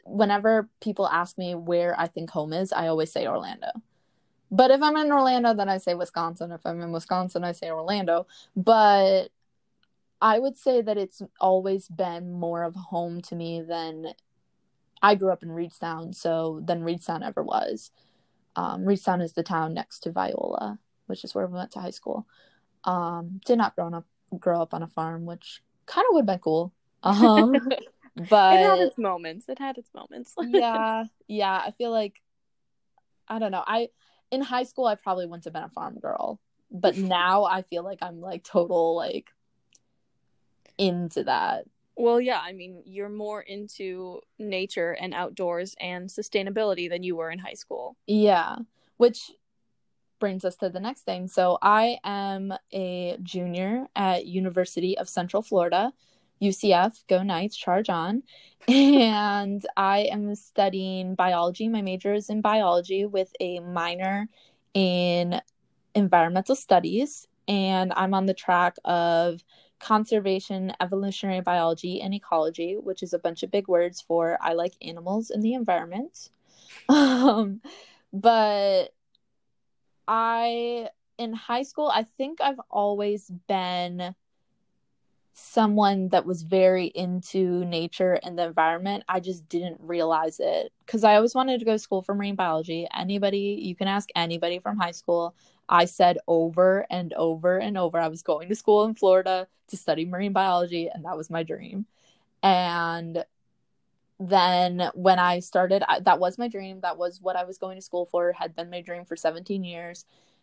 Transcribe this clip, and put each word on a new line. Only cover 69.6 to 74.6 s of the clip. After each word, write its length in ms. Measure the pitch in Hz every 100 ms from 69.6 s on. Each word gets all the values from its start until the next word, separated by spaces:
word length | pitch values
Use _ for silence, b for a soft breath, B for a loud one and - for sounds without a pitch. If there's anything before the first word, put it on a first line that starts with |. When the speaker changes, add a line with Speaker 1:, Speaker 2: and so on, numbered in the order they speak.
| b _
Speaker 1:
conservation, 920 | - 214 220 214 196 190 - 190 190 -
evolutionary 600 | 180 196 196 190 196 185
biology, 600 | 180 175 165 165 180 165
and 140 | 196
ecology, 640 | 202 - 165 156 165 170 202
which 260 | 196 185
is 100 | 185
a 60 | 170
bunch 240 | 170 170
of 80 | 190
big 160 | 202 196
words 340 | 175 175 180
for 380 | - 170 165 170
I 120 | -
like 220 | 170